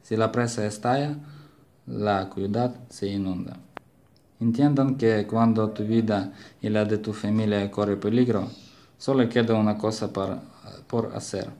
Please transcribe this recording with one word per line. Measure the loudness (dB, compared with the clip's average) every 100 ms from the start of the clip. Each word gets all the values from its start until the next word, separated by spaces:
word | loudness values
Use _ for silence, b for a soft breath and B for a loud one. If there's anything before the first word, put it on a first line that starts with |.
Si | -4 0
la | 0
presa | 0 -2 -2 -4
estalla, | -2 0 0 0 -6 B B B B B _ -10
la | -4 0 0 -2
ciudad | -6 -2 0 -2 -4 -18
se | -6 -4
inunda. | -2 -4 -4 -8 -12 -18 -20 _ _ _ _ _ _
Entiendan | -2 4 4 4 2 4
que | 4 2 0
cuando | 4 4 4 0
tu | -2
vida | 0 2 2 0 -2 B B B
y | -2
la | 0
de | 2 0
tu | -2
familia | -4 0 0 2 0 0
corre | 0 0 0
peligro, | 2 2 4 2 -2 B B B B B
solo | 0 2 4
queda | 2 2
una | 4 2 2
cosa | -2 -2 -4
para, | -4 -4 -6 -10 -20 -20 -20 -4
por | -2 -2
hacer | -6 -8 -8 -8 -14